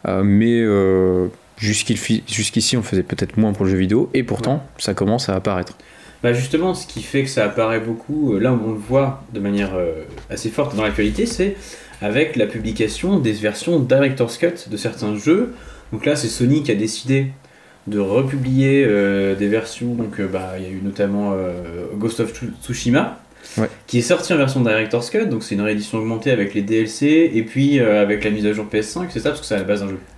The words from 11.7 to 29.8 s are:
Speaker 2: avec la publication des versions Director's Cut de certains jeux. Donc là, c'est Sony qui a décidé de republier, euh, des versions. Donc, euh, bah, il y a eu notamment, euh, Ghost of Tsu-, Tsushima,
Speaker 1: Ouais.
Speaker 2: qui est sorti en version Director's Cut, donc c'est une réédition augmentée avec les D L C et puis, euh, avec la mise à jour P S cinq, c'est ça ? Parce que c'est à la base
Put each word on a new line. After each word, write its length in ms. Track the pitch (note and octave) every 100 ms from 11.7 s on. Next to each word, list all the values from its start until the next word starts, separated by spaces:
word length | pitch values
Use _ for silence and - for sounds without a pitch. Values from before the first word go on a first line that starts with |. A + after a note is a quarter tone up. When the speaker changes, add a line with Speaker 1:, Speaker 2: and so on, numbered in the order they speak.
| - - -
Speaker 2:
avec 340 | G#2 A#2+ D#3 A#2+
la 120 | G2+
publication 720 | A2 G#2+ G#2+ G#2+ - F3+ G3
des 140 | A#2
versions 460 | G#2 G#2+ G#2 - E3
Director's 580 | B2+ C3 C#3 C3 A#2 -
Cut 320 | E3+ - -
de 60 | G#2
certains 400 | - - G#2+ G#2+
jeux. 380 | D3 F#3 - - - - -
Donc 120 | A2 D3
là, 100 | D3
c'est 120 | -
Sony 360 | - B2 D3+
qui 80 | C3+
a 40 | G2+
décidé 520 | A2 - B2 C3+ C3+ - - - - - -
de 140 | G2+
republier, 840 | G2 A2 C3+ C#3 B2+ C3 C3+ C#3 B2+
euh, 480 | G2+ G2 G2 G2 G2
des 120 | G2+
versions. 460 | A2 A2 - A#2+
Donc, 260 | A#2+ G#2+ G#2
euh, 80 | F#2+
bah, 260 | F#2 F#2 F#2
il 60 |
y 20 | F#2
a 40 |
eu 100 | F#2+
notamment, 500 | G2 G2 G2+ G2+ G#2
euh, 520 | F#2+ F#2 F2+ E2+ E2+ F2
Ghost 260 | G2+ A2+ -
of 140 | G#2+
Tsu-, 200 | - A2+ -
Tsushima, 560 | - A#2+ B2 C#3 G3+ - - - - -
Speaker 1:
Ouais. 100 | A2 - -
Speaker 2:
qui 140 | B2
est 20 |
sorti 320 | A#2 - -
en 40 | E3
version 240 | C3+ C3+
Director's 500 | A#2 A2 A2 A#2+ -
Cut, 160 | G#3+ G#3
donc 160 | A2+
c'est 100 | -
une 80 | G2+
réédition 380 | G#2+ G#2 G#2 A2+
augmentée 320 | A2 A2+ C#3+
avec 240 | A#2+ G2+ G#2+
les 80 |
D 160 | G2+ A2
L 60 | A2
C 400 | - C#3+ D#3+ E3
et 120 | A2+
puis, 360 | A2 C3 C#3 C#3
euh, 220 | A2 G#2
avec 220 | G2+ G#2
la 80 | G#2+
mise 160 | G#2 G#2
à 60 |
jour 120 | G#2+ G#2
P 140 | G#2+
S 100 | G#2+
cinq, 220 | F3 F3+
c'est 80 | -
ça ? 100 | -
Parce 120 | C#3+
que 40 | -
c'est 80 |
à 60 | G2+
la 40 |
base 200 | F#2 G2+